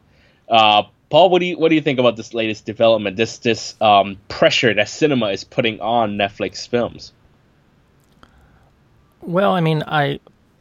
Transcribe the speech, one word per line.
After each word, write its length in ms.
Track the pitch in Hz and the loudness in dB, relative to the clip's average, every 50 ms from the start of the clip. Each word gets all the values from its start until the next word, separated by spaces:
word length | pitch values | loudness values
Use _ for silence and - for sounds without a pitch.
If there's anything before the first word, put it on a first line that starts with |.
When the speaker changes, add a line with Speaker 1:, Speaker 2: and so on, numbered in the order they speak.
| _ _ _ _ _ _ _ _ _ - | _ _ _ _ _ _ _ _ _ 0
Speaker 1:
Uh, 340 | 113 113 110 107 107 104 104 - _ _ _ _ | 2 4 4 4 4 2 0 -2 _ _ _ _
Paul, 200 | 151 151 180 190 | 4 4 4 4
what 100 | 180 180 | 4 2
do 60 | 180 | 0
you, 120 | 180 175 | -2 -2
what 120 | - 160 160 | -2 0 2
do 60 | 160 | 2
you 60 | 156 | 0
think 180 | 143 156 131 123 | 0 0 0 0
about 180 | 123 120 110 | 0 0 0
this 160 | 110 110 - - | -2 -8 -8 -6
latest 320 | 113 113 110 107 - - | -4 -4 -4 -6 -8 -10
development, 500 | - 107 - 117 113 113 107 104 98 95 | -12 -2 2 2 2 4 2 0 -4 -2
this, 220 | 113 113 110 - | -2 -4 -4 -4
this, 380 | - - 120 110 110 - - - _ | -4 -4 -2 -2 -2 -6 -12 -6 _
um, 380 | - 107 104 101 98 101 98 - _ | 2 4 4 4 4 2 -4 -12 _
pressure 460 | - - - - 156 - - 139 117 101 | -16 -2 0 2 2 2 2 0 0 2
that 160 | 101 104 - | 0 -2 -4
cinema 400 | - - 156 151 143 123 110 101 | -2 -2 0 0 0 0 -2 -2
is 160 | 98 95 - | -4 -6 -10
putting 340 | - - - 120 113 107 - | -8 -6 -4 -4 -4 -4 -4
on 380 | 87 110 120 120 113 104 101 | -4 -2 0 0 0 -2 -2
Netflix 500 | 104 101 98 - - 101 87 - - - | -2 -4 -4 -4 -6 -8 -8 -8 -12 -8
films? 460 | - - 120 113 98 - - - - - _ _ _ _ _ _ _ _ _ _ _ _ _ _ _ _ _ _ _ _ _ - _ _ _ _ _ _ _ _ _ _ _ _ _ _ _ _ _ _ _ | -6 -4 -4 -4 -6 -8 -14 -20 -20 -20 _ _ _ _ _ _ _ _ _ _ _ _ _ _ _ _ _ _ _ _ _ -20 _ _ _ _ _ _ _ _ _ _ _ _ _ _ _ _ _ _ _
Speaker 2:
Well, 320 | - - 170 185 202 190 190 | -12 -6 -2 -2 0 0 0
I 80 | 180 | 0
mean, 240 | 165 160 160 151 156 | 0 0 0 -2 -4
I, 320 | - 156 151 143 139 143 - - _ _ _ _ _ _ _ | -4 -2 -2 -2 -2 -4 -8 -12 _ _ _ _ _ _ _